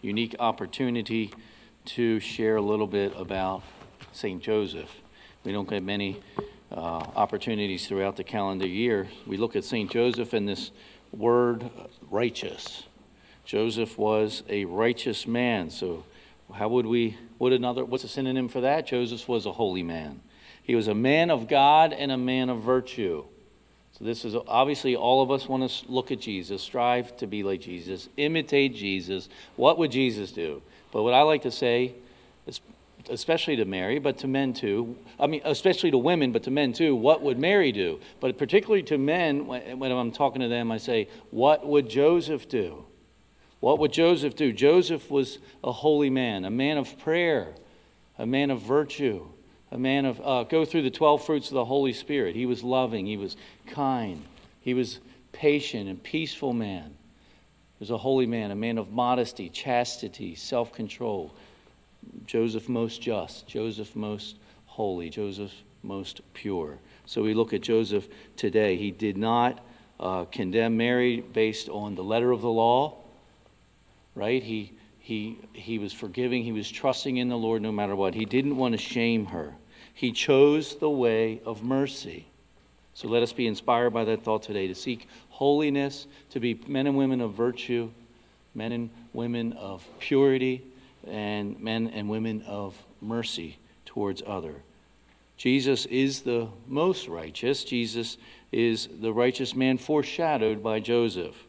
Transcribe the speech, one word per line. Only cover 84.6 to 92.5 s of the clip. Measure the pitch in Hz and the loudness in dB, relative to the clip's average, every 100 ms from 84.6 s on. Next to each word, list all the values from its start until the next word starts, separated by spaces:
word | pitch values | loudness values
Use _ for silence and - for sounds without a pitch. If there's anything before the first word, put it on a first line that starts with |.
| 95 | -4
to | |
seek | 92 - 117 - - - | -6 -6 -8 -10 -20 -20
holiness, | - 143 147 151 139 139 139 - - - | 0 2 4 2 0 -2 -6 -18 -20 -12
to | 131 | -4
be | 120 113 - | -2 -4 -4
men | 139 139 | -2 0
and | 139 | 2
women | 135 131 | 2 0
of | 113 | -2
virtue, | 101 117 123 - 120 113 - - _ _ _ _ - | 0 -2 -2 -4 -2 -4 -10 -20 _ _ _ _ -8
men | 113 | -6
and | 120 117 - - | -4 -6 -10 -14
women | 120 120 120 117 | -6 -4 -2 -4
of | 117 98 95 - - | -6 -12 -12 -16 -14
purity, | - 139 139 135 131 127 - - - - - | 2 6 6 4 0 -2 -8 -20 -20 -20 -12
and | 107 104 104 101 107 | -8 -4 -4 -6 -6
men | 110 110 113 | -4 -2 -2
and | 107 104 | -4 -6
women | 110 113 107 | -4 -4 -6
of | 104 | -8